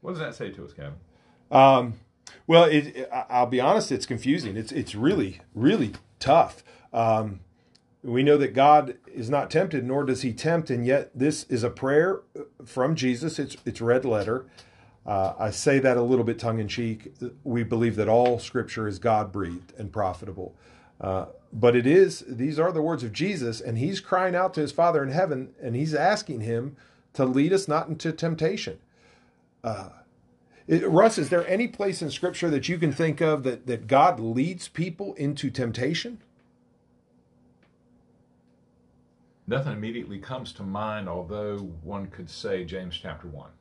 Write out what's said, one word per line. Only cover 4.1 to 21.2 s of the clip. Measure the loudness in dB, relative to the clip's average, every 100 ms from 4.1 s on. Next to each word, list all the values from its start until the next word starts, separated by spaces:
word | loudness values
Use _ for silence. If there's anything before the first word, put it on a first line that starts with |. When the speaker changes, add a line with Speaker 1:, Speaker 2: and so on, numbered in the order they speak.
| -4 0 0 -2 -8
Speaker 2:
It's, | -6
it's | -6 -6
really, | -2 0 2 -2 -6 -14
really | 0 2 4 0 -6 _ _
tough. | 4 4 4 -2 -20 -20 _
Um, | -2 2 2 0 -8 -16 _ _ _ _ _
we | -4 2
know | 4 4
that | 4
God | 4 8 8 6 -8 -16
is | -10 -2
not | -2 0
tempted, | 0 0 -2
nor | -2 -2
does | -2 -2
he | -4
tempt, | -4 0 0 0
and | -2
yet | 2 2 0
this | -2 -2 -2
is | -4 -2
a | -2
prayer | -4 2 4 2 0 -8 -18 -18 _ -12
from | -2 0
Jesus. | 2 0 0 -4 -4
It's, | -8 -8
it's | -10 -4
red | 2 2
letter. | 2 -2 -2 -4 -8 -20 -20 _ _ _ -4
Uh, | -2 -2 -2
I | -6
say | -2 2 4
that | 4 2
a |
little | 2 2 0
bit | -2
tongue-in-cheek. | -4 -4 -4 -4 -4 -6 -12 -14 -14 -12
We | -4 -4
believe | -2 0 0 2
that | 4
all | 6 4 2
Scripture | -2 -4 -4 -4 -6
is | -2
God-breathed | 0 2 0 -6 -6 -8 -14 -14
and | -10
profitable. | -4 -4 -4 -12 -12 -14 -14 _ -20 _ _
Uh, | -4 -4